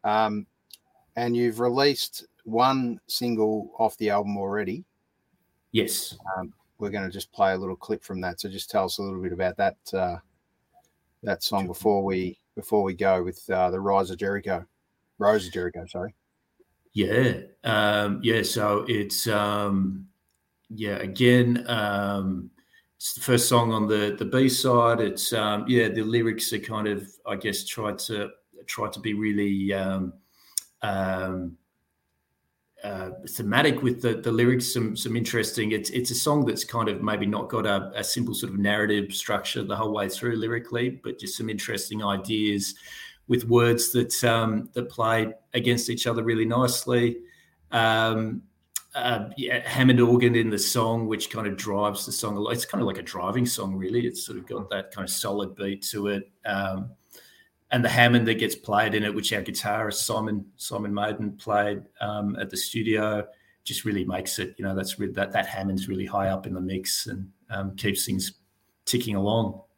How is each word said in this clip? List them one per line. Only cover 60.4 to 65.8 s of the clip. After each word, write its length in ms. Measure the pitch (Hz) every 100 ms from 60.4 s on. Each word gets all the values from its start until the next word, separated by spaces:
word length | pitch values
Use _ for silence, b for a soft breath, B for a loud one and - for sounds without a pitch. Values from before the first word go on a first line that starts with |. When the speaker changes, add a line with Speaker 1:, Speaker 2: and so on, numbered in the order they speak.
| 98 _
Speaker 2:
Simon 360 | - 107 104
Maiden 440 | 101 104 107 107 -
played, 460 | - 104 104 101 - _
um, 340 | 104 107 101 98
at 140 | 98
the 80 | 95
studio, 680 | - 117 110 107 107 107 104 B B B
just 220 | - 127 110
really 180 | 101
makes 360 | 90 92 92 -
it, 160 | 92 -
you 80 | 98
know, 100 | 95
that's 240 | 98 -
re-, 140 | 101
that, 180 | 98 98
that 140 | 107 98
Hammond's 420 | 98 98 95